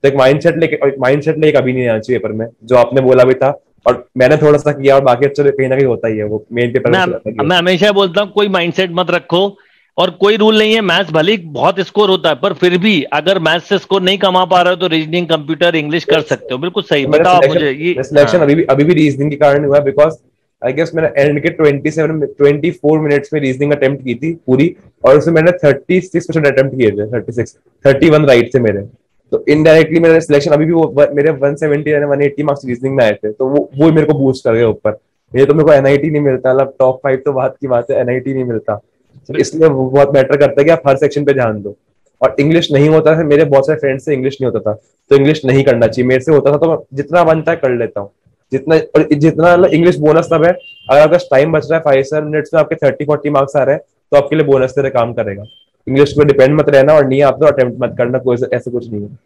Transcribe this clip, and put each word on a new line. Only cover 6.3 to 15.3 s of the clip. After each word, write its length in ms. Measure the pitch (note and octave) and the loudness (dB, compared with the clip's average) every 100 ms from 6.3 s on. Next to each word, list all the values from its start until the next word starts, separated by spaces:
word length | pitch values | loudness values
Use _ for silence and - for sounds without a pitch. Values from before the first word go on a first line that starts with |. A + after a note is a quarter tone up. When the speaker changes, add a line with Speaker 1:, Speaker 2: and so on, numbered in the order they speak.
| G#2+ - | -8 -8
Speaker 1:
main 200 | A#2+ B2 | -4 -2
paper 180 | B2+ A#2+ | -2 0
में 80 | F#3 | 0
Speaker 2:
मैं, 80 | F3+ | -2
Speaker 1:
होता 240 | - A2 | -4 -10
ही 60 | A2 | -6
है। 60 | C#3+ | -2
Speaker 2:
मैं 100 | F3+ | 0
हमेशा 360 | F3 F#3 G#3 | 0 0 0
बोलता 280 | G3+ G3 F3 | 0 -2 -2
हूँ, 120 | G#3 | -4
कोई 160 | G#3 G#3 | -2 -2
mindset 420 | F#3+ E3+ E3 F#3 | -2 -2 -4 -4
मत 180 | E3+ F3 | -4 -2
रखो, 480 | F3 E3 E3+ G3 G3+ _ _ _ - | -4 -2 -2 -2 -6 _ _ _ -4
और 120 | F3+ | -4
कोई 260 | F3 G3+ G#3+ | 0 0 2
rule 220 | G#3+ G#3+ | 2 2
नहीं 160 | G#3+ | 2
है। 60 | A3 | 0
maths 300 | G3+ E3+ F#3 | 0 -2 0
भले 220 | D#3 D#3+ | 0 0
ही 60 | G#3+ | -2
बहुत 420 | E3 C3+ C#3+ F#3+ | -6 -2 -2 -2
score 300 | F3+ - G3+ | -6 -2 0
होता 180 | F#3 D#3+ | 0 -2
है, 60 | |
पर 180 | C#3+ G3+ | -2 -4
फिर 260 | F#3 F3+ F3 | 0 0 0
भी 240 | G#3 F#3 | 0 0
अगर 360 | B2+ D3 D#3 F#3+ | -2 -4 -2 0
maths 300 | D#3+ E3+ - | 0 -2 -2
से 100 | G3 | -4
score 240 | - G3 | -2 -2
नहीं 160 | F#3 G3 | -2 0
कमा 260 | G3 F#3 | 0 0
पा 180 | F#3 F3+ | 2 2
रहे 80 | F3 | 2
हो, 60 | F3+ | 0
तो 100 | F3+ | -2
reasoning, 400 | D#3+ D#3 F3 | -2 -2 -6
computer, 500 | E3+ | -2